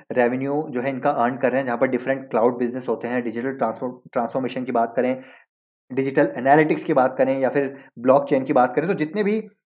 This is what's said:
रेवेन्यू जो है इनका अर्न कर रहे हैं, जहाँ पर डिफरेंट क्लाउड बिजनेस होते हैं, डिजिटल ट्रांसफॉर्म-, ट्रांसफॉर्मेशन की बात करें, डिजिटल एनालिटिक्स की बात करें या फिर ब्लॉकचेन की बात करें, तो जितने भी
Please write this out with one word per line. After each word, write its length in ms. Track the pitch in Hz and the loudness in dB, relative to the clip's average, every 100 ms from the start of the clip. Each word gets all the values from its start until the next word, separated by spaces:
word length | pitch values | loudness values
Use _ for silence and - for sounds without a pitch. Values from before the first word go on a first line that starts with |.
| - | -4
रेवेन्यू 540 | 127 123 131 135 147 160 | 0 0 0 -4 -4 -4
जो 100 | 123 | -6
है 100 | 135 | -4
इनका 200 | 131 143 | -2 0
अर्न 260 | 147 120 131 | 2 0 0
कर 140 | 127 | -2
रहे 100 | 127 | 0
हैं, 60 | 131 | -2
जहाँ 120 | 120 | 0
पर 80 | 127 | 0
डिफरेंट 440 | 123 127 135 131 | 0 -2 -4 -2
क्लाउड 280 | 120 117 123 | 2 2 2
बिजनेस 300 | 120 127 123 | -2 -4 -4
होते 200 | 110 117 | -4 -4
हैं, 160 | 123 | -4
डिजिटल 280 | 120 113 131 | -4 -4 -6
ट्रांसफॉर्म-, 600 | 135 113 110 127 123 - | -2 -4 -4 -8 -10 -8
ट्रांसफॉर्मेशन 520 | 127 117 135 127 131 | -6 -4 -4 -4 -6
की 80 | 127 | -2
बात 200 | 123 - - | 0 0 0
करें, 240 | - 262 - - _ _ _ _ - | -2 -2 -8 -20 _ _ _ _ -8
डिजिटल 400 | 131 135 139 139 - | -4 0 2 0 2
एनालिटिक्स 480 | 131 151 151 156 | 4 6 6 0
की 80 | - | 0
बात 240 | 143 127 - | 2 2 2
करें 220 | 131 135 | 0 2
या 80 | 127 | 0
फिर 280 | 135 135 - - - | 0 -2 -6 -18 0
ब्लॉकचेन 460 | 123 139 - 135 | 4 4 4 0
की 80 | 131 | 2
बात 220 | 131 127 147 | 4 4 2
करें, 120 | 165 | -2
तो 60 | |
जितने 280 | 165 151 196 | -2 -2 -2
भी 260 | 202 220 214 _ _ | 0 0 -4 _ _